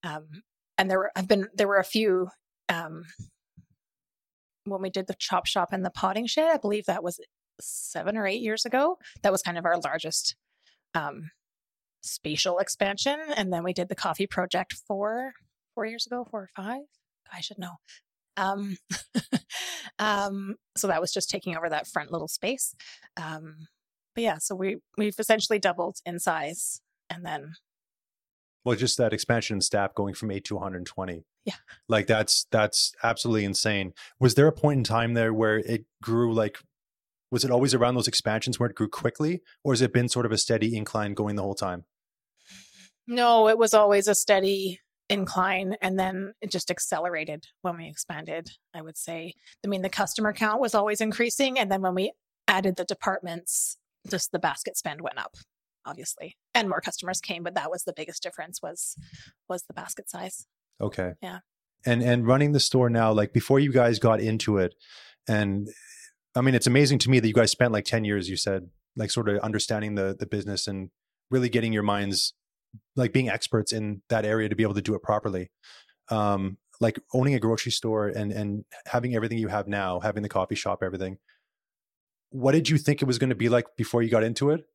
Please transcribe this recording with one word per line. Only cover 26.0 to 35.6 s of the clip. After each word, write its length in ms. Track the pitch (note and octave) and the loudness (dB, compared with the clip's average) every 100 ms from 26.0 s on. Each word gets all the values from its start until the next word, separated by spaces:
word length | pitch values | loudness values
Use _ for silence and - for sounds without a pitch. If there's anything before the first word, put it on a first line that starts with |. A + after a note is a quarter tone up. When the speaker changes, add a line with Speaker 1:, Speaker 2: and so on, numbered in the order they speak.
| - | -10
Speaker 1:
in 140 | E3+ | -4
size 600 | - E3 D3 E3+ - - _ _ _ | -2 -2 -4 -6 -8 -8 _ _ _
and 160 | E3+ E3+ | -12 -10
then 280 | D3+ C#3+ E3 _ _ _ _ _ _ _ _ _ _ B2 | -10 -12 -20 _ _ _ _ _ _ _ _ _ _ -2
Speaker 2:
Well, 100 | A2 | 0
just 220 | B2 - | 0 2
that 160 | A#2 | 2
expansion 440 | G#2+ - A#2 - G#2 | 0 0 0 0 -2
in 40 | |
staff 320 | - G#2 G2 - | 0 0 0 -2
going 180 | G2+ | -4
from 180 | F#2 A2 | -4 -6
eight 120 | G2 - | -6 -6
to 120 | G2+ | -6
a 20 | |
hundred 260 | F#2+ F#2 E2+ | -6 -8 -10
twenty. 380 | - F#2 E2 - _ - | -8 -8 -8 -14 _ -12
Speaker 1:
Yeah. 100 | - _ - _ | -12 _ -20 _
Speaker 2:
Like, 160 | A2 G2 | 2 4
that's, 380 | A2 A2 - - | 2 4 0 2
that's 420 | A2+ G#2+ - - - | 2 2 2 -2 0
absolutely 420 | A#2 A#2 A#2+ A2 G2+ | 0 0 0 0 0
insane. 480 | G2 A2 G#2 F#2+ - - _ | 0 0 0 -2 -10 -20 _
Was 160 | B2+ A2 | 4 8
there 120 | D3+ | 6
a 40 | |
point 260 | D#3 D3+ C#3 | 6 2 2
in 40 | |
time 300 | A2 A2+ A#2 A#2 | 2 0 0 2
there 180 | A2+ | 2
where 240 | A2 A2+ | 2 2
it 280 | G#2+ | 2